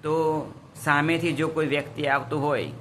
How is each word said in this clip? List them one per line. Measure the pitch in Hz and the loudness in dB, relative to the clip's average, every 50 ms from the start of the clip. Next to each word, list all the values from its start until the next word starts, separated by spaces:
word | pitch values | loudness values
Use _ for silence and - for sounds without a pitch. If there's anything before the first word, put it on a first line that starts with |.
તો | 147 151 156 165 160 156 156 151 - - - - - - - - | -2 -2 0 2 2 2 0 0 -4 -6 -12 -16 -20 -20 -18 -6
સામેથી | - 156 147 143 147 160 165 165 165 170 156 | 0 2 4 4 4 4 2 2 2 0 0
જો | 131 156 156 | 0 0 0
કોઈ | 160 160 156 143 | 0 0 0 2
વ્યક્તિ | 139 147 143 - - - 151 143 | 0 -2 -2 -4 -6 -4 0 2
આવતું | 139 139 131 120 151 151 | 2 0 0 -2 -2 -2
હોય | 139 147 143 117 90 71 73 - | 0 0 0 0 -2 -4 -8 -12